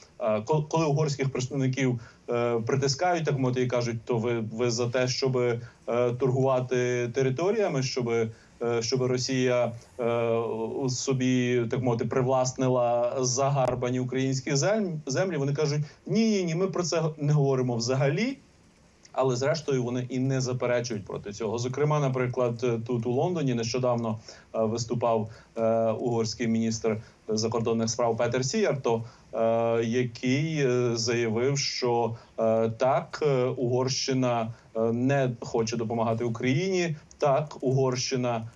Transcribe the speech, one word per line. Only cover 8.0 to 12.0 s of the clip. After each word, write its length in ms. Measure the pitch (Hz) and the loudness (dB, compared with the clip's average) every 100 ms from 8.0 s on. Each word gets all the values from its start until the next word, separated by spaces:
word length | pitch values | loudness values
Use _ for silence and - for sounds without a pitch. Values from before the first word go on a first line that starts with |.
| 120 117 113 - - - | 0 0 0 -4 -18 -6
е, 200 | 117 117 | -2 0
щоби 260 | 113 131 127 | 0 0 0
Росія, 640 | 127 127 131 127 123 120 113 - - | 0 -2 0 2 2 0 -4 -14 -6
е, 300 | 117 117 117 113 113 110 113 - | -2 0 2 0 0 -4 -4 -2
у 60 | 131 | -2
собі, 760 | 127 - 131 127 127 123 123 117 | -2 -2 0 2 2 2 0 0
так 100 | 123 | 0
мовити, 240 | 127 113 | 0 0